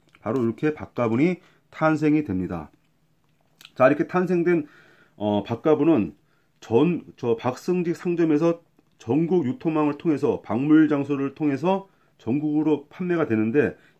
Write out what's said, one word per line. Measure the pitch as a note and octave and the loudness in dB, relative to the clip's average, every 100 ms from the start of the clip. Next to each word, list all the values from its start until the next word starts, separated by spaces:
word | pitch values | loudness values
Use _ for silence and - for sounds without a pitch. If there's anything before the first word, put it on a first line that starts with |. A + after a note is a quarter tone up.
| _ _ | _ _
바로 | G#2 C3 | -6 -2
이렇게 | A#2 A2+ D3+ | -2 -2 -4
박가분이 | D3+ G2 - A#2 A#2 E3 E3+ _ _ _ | -4 -8 -4 -2 2 0 -2 _ _ _
탄생이 | - D#3 D#3 D3+ D3+ | -2 0 2 2 0
됩니다. | D3+ F#2 F2 E2+ D2 _ _ _ _ _ _ _ _ _ - - | 0 -4 -4 -8 -12 _ _ _ _ _ _ _ _ _ -10 2
자, | - | 2
이렇게 | D3 D#3+ | 2 -2
탄생된, | F3+ F3+ F3+ E3+ E3+ D3 - - _ _ - | -2 0 0 2 0 -2 -12 -20 _ _ -6
어, | G#2 G#2 | -2 -2
박가분은 | G2+ A#2 D#3+ D3 D#3 C#3+ F2+ - _ _ _ _ | -2 -2 2 2 4 2 0 -6 _ _ _ _
전, | - A2+ D#3+ D#3+ - - | 0 2 2 0 -6 -8
저 | A#2+ A2+ | -2 -2
박승직 | B2 - - F3+ E3+ D#3+ | -2 -6 -4 -2 -2 -4
상점에서 | F3+ E3+ D#3+ D3 E3+ E3 _ _ _ _ | -4 0 2 2 2 -2 _ _ _ _
전국 | - C#3 E3 F3+ B2+ | -2 0 2 0 0
유통망을 | B2+ E3 D#3 D3 D3 | -4 -2 0 0 -2
통해서, | E3+ C#3+ C#3+ F#2 | -2 0 0 -2
박물 | - G#2+ D3 D#3 D3+ | -2 -2 4 6 6
장소를 | C#3+ C#3 C#3 C#3 | 2 -2 -4 -4
통해서 | - D3+ C3 E3+ F#3+ F3+ _ _ _ | -2 -2 0 0 -2 -4 _ _ _
전국으로 | A2 C#3 D3+ D3+ D#3 C#3+ - | -4 -2 -2 0 0 0 -4
판매가 | - F3+ E3+ D3+ | -8 -4 -2 0
되는데 | A2 A2 C#3 G#2+ - _ _ | 0 0 0 0 -2 _ _